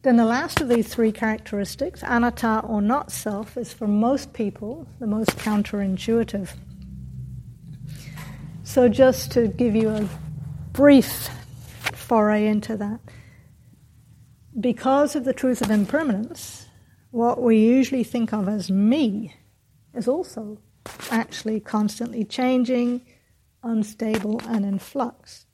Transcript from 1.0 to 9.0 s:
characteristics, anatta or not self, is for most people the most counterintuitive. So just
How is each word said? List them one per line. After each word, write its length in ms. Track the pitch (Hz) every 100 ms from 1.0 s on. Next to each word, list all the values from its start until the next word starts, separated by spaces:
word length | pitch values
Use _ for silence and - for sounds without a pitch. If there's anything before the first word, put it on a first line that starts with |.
| 220
characteristics, 920 | 214 220 214 - 202 196 - 302 -
anatta 560 | - 233 240 233 226 220
or 200 | 220 208
not 300 | 202 277 -
self, 460 | - 220 202 220 254
is 160 | 226
for 160 | - 214
most 440 | 208 233 277 -
people 540 | - 208 - 214 302 262 -
the 80 | 226
most 220 | 208 220 -
counterintuitive. 1160 | - 214 202 208 196 185 - 226 220 202 180 - - - - - - - - - - - - - - - - - - - - -
So 260 | - 269 247
just 440 | 233